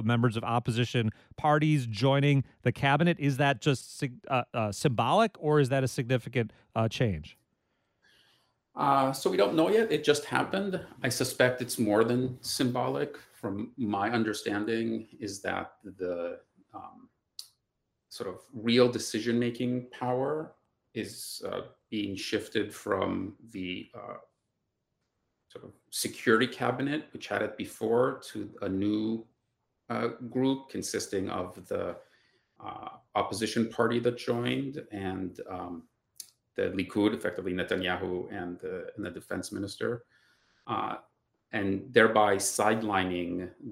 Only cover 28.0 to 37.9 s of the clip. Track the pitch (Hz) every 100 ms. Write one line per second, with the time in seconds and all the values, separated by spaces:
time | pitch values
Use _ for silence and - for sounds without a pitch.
28 | 131 135 - 110 98 - 101 95 101 107
29 | 110 113 - _ _ _ _ _ - 117
30 | 120 117 120 127 131 135 - 101 - 107
31 | - 98 98 95 90 - 90 98 90 87
32 | - _ _ _ _ - 101 - - -
33 | _ 104 98 98 110 120 110 - 113 120
34 | 123 120 - 120 120 131 139 139 - 101
35 | 95 92 92 - - 92 87 85 - _
36 | _ - - _ _ - 95 95 90 107
37 | 104 - 98 92 92 92 - 92 92